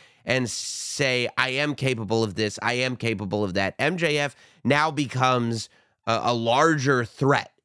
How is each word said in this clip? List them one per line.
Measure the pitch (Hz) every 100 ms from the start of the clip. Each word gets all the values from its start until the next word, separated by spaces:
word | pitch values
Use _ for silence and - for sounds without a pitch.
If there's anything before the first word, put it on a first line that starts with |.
| - _ -
and | 131 120
say, | - - - - - 139 127 120 -
"I | 131
am | 131 151
capable | 139 135 117 104 113
of | 110 92
this. | 107 -
I | 120
am | 123 127 123
capable | 117 104 101 104
of | 104
that." | 92 95 -
M | 139 180
J | 160 147
F | 143 - - _
now | 113 143 156
becomes | 147 135 127 127 127 117 113 - _ _ _ -
a, | 113 113
a |
larger | 120 117 123 160 156 135 131 117
threat | - 131 131 - _